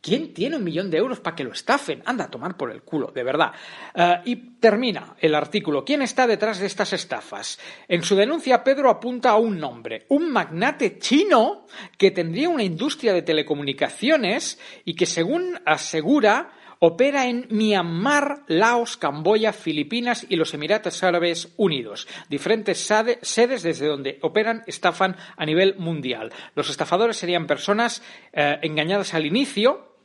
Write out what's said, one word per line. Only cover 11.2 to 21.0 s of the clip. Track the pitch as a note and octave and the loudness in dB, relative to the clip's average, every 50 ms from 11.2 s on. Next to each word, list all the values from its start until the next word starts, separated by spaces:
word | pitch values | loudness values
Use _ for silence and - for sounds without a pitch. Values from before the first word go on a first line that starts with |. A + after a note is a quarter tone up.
| G4+ G#4 D#4+ A#3 A3 D4 G4+ - _ _ - - - - _ | 6 6 6 6 6 4 0 -6 _ _ -20 -18 -18 -20 _
que | _ G3 F#3+ | _ 2 4
tendría | F#3 F3+ E3+ E3 E3 A3 D4+ F4+ | 4 2 -4 -2 -2 -2 0 0
una | E4+ C#4 G#3+ | 0 0 0
industria | F#3 E3 D#3+ B3 D#4 - - - A3 F#3+ | -2 -2 -2 -4 -4 -4 -2 0 0 0
de | F3 | 2
telecomunicaciones | C#3+ E3 D#3+ D#3 D3 - D3+ C#3+ C#3+ C#3 C3+ - D3 C3+ - - - C4+ D#4+ D4+ A3 F3+ A3 D4+ - - - - - - - - _ | 0 0 0 0 0 -2 -4 -4 -4 -6 -2 -2 -4 -4 -4 -4 2 2 2 2 2 0 -2 -2 -4 -8 -10 -12 -18 -20 -20 -10 _
y | E3+ E3 | -8 -2
que, | - F3+ | -2 -2
según | D#3+ - E3+ E3 F#3+ C#4+ E4+ F#4 F4+ F4 - - | 0 0 -2 0 0 0 -2 -2 -4 -6 -4 0
asegura, | D3+ D#3 D3 - - - D#3+ D3 F#3+ C#4+ D4 G#3+ G#3 G#3+ C4 F4+ - - - - - - _ | 0 0 0 0 -4 -4 -2 0 2 2 4 4 4 2 2 -2 -8 -18 -20 -20 -20 -2 _
opera | F3 E3 E3 F3+ B3+ C#4+ C#4+ C#4 B3+ | 2 2 4 4 2 2 2 0 -2
en | B3 A#3+ A#3+ B3+ - | -2 -2 -4 -4 -2
Myanmar, | A3 G#3+ A3 G#3+ G3+ F#3+ E3+ E3+ E3 E3+ G3+ C4+ D4 D4 C#4+ - C#4+ - - | 0 0 2 2 2 0 0 -2 -2 -2 0 2 2 2 2 0 -4 -8 -6
Laos, | - D#3+ E3 G#3+ A#3 B3 A#3+ A#3 A3+ - | -2 2 4 4 4 4 2 0 -2 -6
Camboya, | - - D3 C#3+ D3+ D#3 F#3 G#3+ A3 A3 A3 | -4 -4 -4 -4 0 2 2 2 4 2 0
Filipinas | - - - E3+ D#3 D3+ C#3+ D3 A3+ A#3+ A#3+ A#3+ A#3 A#3 - - | -2 -2 -6 -4 -2 -2 -4 -2 -4 -2 -2 -2 -4 -4 -4 -4
y | G3 | 0
los | E3 D#3+ - - | 0 0 -2 -2
Emiratos | C#3+ D3 D#3 G#3 G#3+ G#3+ F3+ - - | -6 -2 -2 -2 0 -2 -6 -4 0